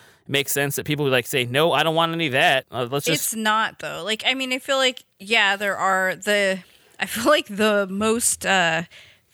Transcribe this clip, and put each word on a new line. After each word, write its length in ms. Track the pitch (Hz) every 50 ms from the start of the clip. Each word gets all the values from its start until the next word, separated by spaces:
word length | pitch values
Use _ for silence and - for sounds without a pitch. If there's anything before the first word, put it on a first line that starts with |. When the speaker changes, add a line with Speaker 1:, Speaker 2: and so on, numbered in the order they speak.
| - - _ _ _
Speaker 1:
it 40 | -
makes 200 | 135 139 135 -
sense 240 | - 139 143 143 -
that 80 | - -
people 200 | - 151 143 151
would, 80 | 135 131
like, 140 | 123 117
say, 180 | - - 135 120
"No, 280 | 120 123 143 160 - 123
I 120 | 143 156
don't 100 | 165 160
want 180 | 165 165 165 165
any 140 | 165 165
of 60 | 147 127
that. 340 | 135 165 175 139 131 - -
Uh, 180 | - 120 123 117
let's 160 | 135 143 -
just" 260 | - - - - - -
Speaker 2:
It's 20 |
not, 440 | 226 220 214 214 220 220 175 - -
though. 240 | - 147 151 160 165
Like, 200 | 202 220 220 -
I 80 | 233 254
mean, 180 | 269 262 254 254
I 60 | 269
feel 180 | - - 269
like, 280 | 269 262 254 247 - - _ _ -
yeah, 340 | 190 196 226 226 208 196 202
there 200 | 196 208 202 185
are 400 | 107 170 190 190 185 185 185 170
the, 440 | 165 - 214 208 208 202 190 190 185 - _ _ _ _ _ _ -
I 80 | 196
feel 200 | 185 - 214 233
like 200 | 294 302 311 294
the 400 | - 202 190 214 220 208 202 202 185
most, 560 | 190 202 214 220 226 240 - - - - -
uh, 400 | 175 190 185 175 165 160 165 175 - - - - - - _ _ _